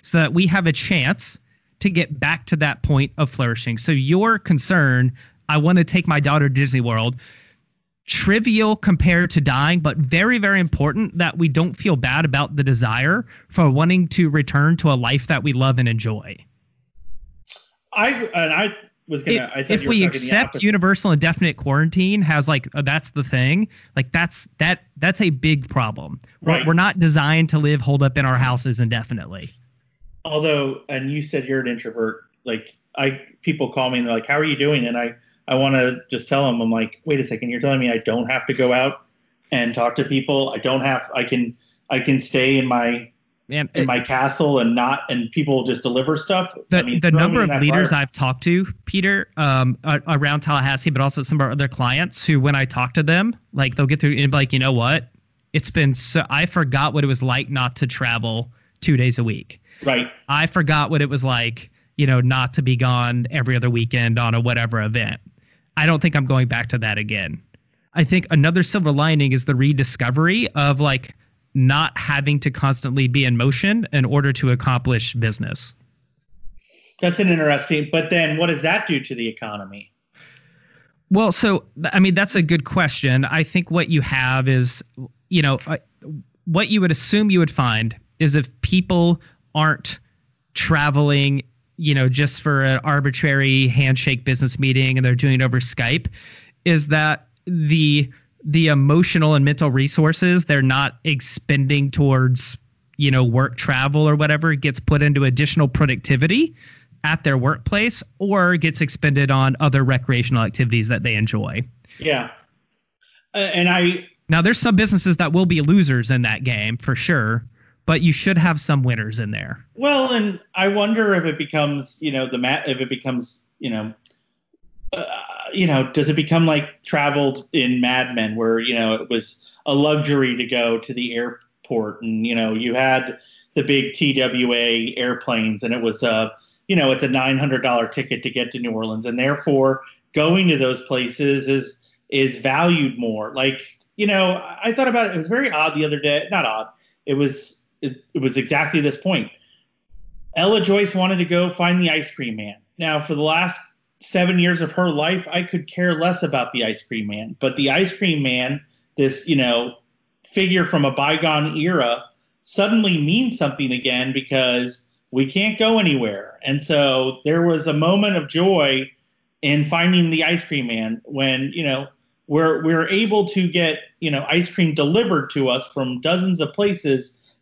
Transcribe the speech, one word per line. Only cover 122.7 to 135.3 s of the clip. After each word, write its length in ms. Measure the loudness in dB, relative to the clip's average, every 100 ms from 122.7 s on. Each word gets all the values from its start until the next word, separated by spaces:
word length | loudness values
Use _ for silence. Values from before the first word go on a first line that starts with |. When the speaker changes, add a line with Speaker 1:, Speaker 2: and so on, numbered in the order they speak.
| -6
Speaker 2:
it 80 | -6
becomes, 600 | -6 -6 -6 -8 -14 _ _
you 100 | -8
know, 240 | -6 -8 -12 _ _ _ _ _ _ _ -12 -8
uh, 120 | -6 -8 -10 -12 -14 -8
you 160 | -2 2
know, 240 | 2 0
does 160 | 0 0
it 80 | 0
become 300 | 2 2 4
like 360 | 2 -2 -12
traveled 640 | -6 -2 0 0 0 -2 -4
in 300 | -2 0 0
Mad 340 | 0 0 -2 -4
Men 200 | -4 -2
where, 240 | 0 0
you 140 | 0
know, 200 | -2 -2
it 160 | -2 -4
was 480 | -6 -6 -12 -20 -12 -2
a 80 |
luxury 640 | 0 2 0 0 0 0 -2
to 80 | -4
go 320 | -2 0 -2
to 140 | -4
the 220 | -8 -6 -6
airport 880 | -6 -10 _ _ -6 -4 -4 -8
and, 240 | -6 -4 -2
you 100 | -2
know, 180 | -2
you 200 | -2 -2
had 440 | 0 0 0 -2 -12 -20 -20 _ -4
the 80 |
big 300 | 0 0 -2
T 200 | -2 0
W 400 | 0 0 0 0
A 400 | 0 0 -2 -4 -4
airplanes 680 | -4 -4 -4